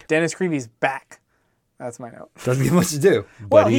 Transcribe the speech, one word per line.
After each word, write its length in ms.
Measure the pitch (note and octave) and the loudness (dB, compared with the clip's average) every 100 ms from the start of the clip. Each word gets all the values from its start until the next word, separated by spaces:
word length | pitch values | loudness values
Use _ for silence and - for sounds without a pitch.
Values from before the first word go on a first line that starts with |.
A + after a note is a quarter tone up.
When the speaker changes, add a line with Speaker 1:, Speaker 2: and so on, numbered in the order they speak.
| - | -2
Speaker 1:
Dennis 260 | D#3 E3 - | 0 0 -2
Creevey's 320 | F#3 D3 A2+ | -4 -4 -8
back. 540 | - C#3 C3+ _ - _ _ _ _ _ - | -6 -6 -6 _ -20 _ _ _ _ _ -14
That's 200 | B2 - | -14 -12
my 120 | A#2 | -16
note. 200 | - - - | -18 -20 -10
Speaker 2:
Doesn't 180 | B2+ C3 | -4 0
get 120 | C3 | 2
much 160 | F3 F3 | 2 0
to 100 | D3 | 0
do, 260 | F#3 A#2 - - | 2 2 -2 -12
but 100 | G#2 | 2
Speaker 1:
Well, 180 | - | 4
he, 80 | G#2+ | 4